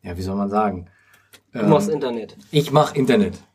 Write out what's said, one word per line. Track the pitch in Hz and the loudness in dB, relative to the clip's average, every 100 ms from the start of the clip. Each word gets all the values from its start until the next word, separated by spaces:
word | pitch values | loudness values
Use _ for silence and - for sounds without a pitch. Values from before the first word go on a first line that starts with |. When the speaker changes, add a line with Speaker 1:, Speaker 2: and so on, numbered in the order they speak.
Speaker 1:
ja, | 87 87 | -10 -8
wie | |
soll | 92 98 | -6 -4
man | 98 | -2
sagen? | 104 107 90 87 _ _ _ _ - _ | 0 -2 -4 -14 _ _ _ _ -20 _
Speaker 2:
Du | - | -2
Speaker 1:
Ähm, | - | 4
Speaker 2:
machst | 147 - | 4 2
Internet. | 147 135 117 107 - - | -4 -4 -6 -10 -16 -2
Speaker 1:
Ich | 156 135 | -2 2
mach | 143 147 | 2 2
Internet. | 139 127 113 95 90 _ | 0 2 2 2 -4 _